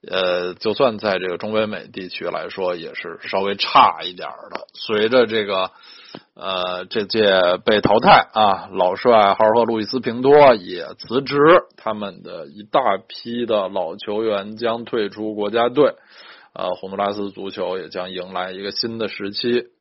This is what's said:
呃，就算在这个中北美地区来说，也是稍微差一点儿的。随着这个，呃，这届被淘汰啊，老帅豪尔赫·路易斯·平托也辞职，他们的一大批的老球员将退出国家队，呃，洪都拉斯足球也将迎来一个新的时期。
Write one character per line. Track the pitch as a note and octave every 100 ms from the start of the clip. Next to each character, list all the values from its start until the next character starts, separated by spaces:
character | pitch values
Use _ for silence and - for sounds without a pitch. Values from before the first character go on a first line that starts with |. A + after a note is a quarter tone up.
| -
呃， | F#2 F#2 F2+ F2+
就 | F2 A2+
算 | G#2 C3+ G#2+
在 | G#2+ F#2+
这 | F2+
个 | F2
中 | G#2+
北 | G#2+ A2
美 | F#2+ -
地 | - F2+
区 | -
来 | F2 E2 E2+
说， | - F#2
也 | F2+ D#2+
是 | - E2+ E2 -
稍 | G2
微 | G2
差 | G2 - C#3 A2 E2
一 | E2+
点 | F2+ D#2
儿 | B1+ -
的。 | - -
随 | - - G#2+ A2
着 | B2+ A2+
这 | A2
个， | G2+ F#2+ F#2 _ - - - F#2+ _
呃， | - F#2+ F#2 F2+ F2+ F#2
这 | A2+
届 | G2+ A2 G#2+ F#2+ F2+ F2+
被 | - G#2+
淘 | - G#2+
汰 | E3+ D3 -
啊， | A2 G#2+ F#2+ -
老 | F#2+ F2+
帅 | F#2+ B2+ A2+ G2+
豪 | F#2+
尔 | A2
赫· | A2+
路 | A2+ A2+
易 |
斯· | G#2 C3
平 | A#2+ A#2
托 | C3 D3 C#3+
也 | A2+ F2+ F2+ D2 -
辞 | - A#2
职， | C3+ C#3+ D3+ F3 - _
他 | A2+
们 | G#2+ G2+ F#2
的 | F#2 F2 D2
一 | F2+ G#2
大 | D3+ B2 G2 _
批 | - A#2+ A#2+ A#2
的 | G#2+ F#2+
老 | G2+ E2 G2+
球 | - G#2
员 | A2+ G2+ G2+ G#2+
将 | A#2 A#2
退 | A2+ A#2+ G2+
出 | G2+ G#2+
国 | G#2+ G#2
家 | A#2 A#2+
队， | B2 C#3 - _ - - - _
呃， | - F2+ F2+
洪 | F#2+
都 | G2
拉 | G2+
斯 | G2+ G2+
足 | F#2+ G2
球 | G2 F2+ F#2+
也 | D#2+
将 | F#2 F#2
迎 | F2+ F2+
来 | F#2 F#2
一 | F#2
个 | G2+
新 | G2 A#2 A2+
的 | G#2
时 | - G2+
期。 | G2+ A#2+ A#2+ A#2+ _